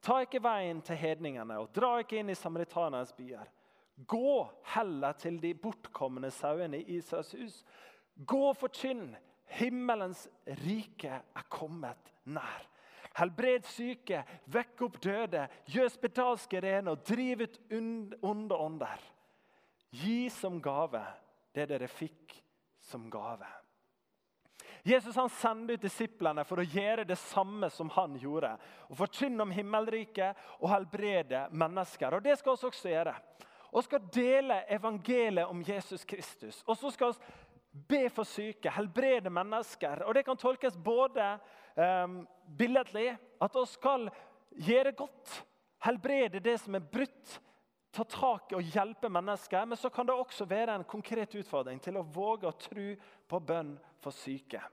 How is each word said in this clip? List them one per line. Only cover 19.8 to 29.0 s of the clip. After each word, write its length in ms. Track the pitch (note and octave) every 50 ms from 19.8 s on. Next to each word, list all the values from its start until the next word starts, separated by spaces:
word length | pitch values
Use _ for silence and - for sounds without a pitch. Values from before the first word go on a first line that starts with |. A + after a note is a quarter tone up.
| _ _
Gi 400 | - A#2+ D3 G3+ A3+ A#3+ B3 B3
som 300 | - - - F#3+ F3+ E3+
gave 400 | C#3 C#3+ C#3 C#3 D#3+ D#3+ C3 A2+ G#2 F#2+ G2 - - _ _ _ _ _ _
det 100 | C#3+ D3 C#3+
dere 180 | D3 C3 B2 B2
fikk 480 | - - E3 D#3 - _ _ - - - _ _ _ _ _ _ _ _ _
som 240 | - - B2 A2+ A2+
gave. 380 | A2 A2 G#2 A2 A#2 G#2+ G2 - - - - _ _ _ _ _ _ _ _ _ _ _ _ _ _ _ _ _ _ _ - - - - -
Jesus, 320 | F3 B3 B3+ G3+ A3+ A3+ A#3
han 120 | B3+ A#3+ -
sendte 420 | - - A#3 A3 A3 A3+ A#3 A#3
ut 80 | A3+ A3
disiplene 640 | G3 - - A3+ G#3+ A3 - F3 D#3+ D3+ D3+ D3 -
for 140 | F3+ F3
å 60 | F3+ E3+
gjøre 340 | C#3+ F#3+ G3 G#3 A3 A3+ A3
det 140 | E3+ F3+ F3
samme 480 | - - - G3+ F#3+ F#3+ G3+ G#3+ G3+ E3 -
som 160 | - E3 D#3+ - -
han 160 | F#3 D#3+ C#3 C3
gjorde, 320 | A#2+ C#3 D3 D#3 C#3+ A#2+ A2 A2+ - - - - - -
og 140 | - C3+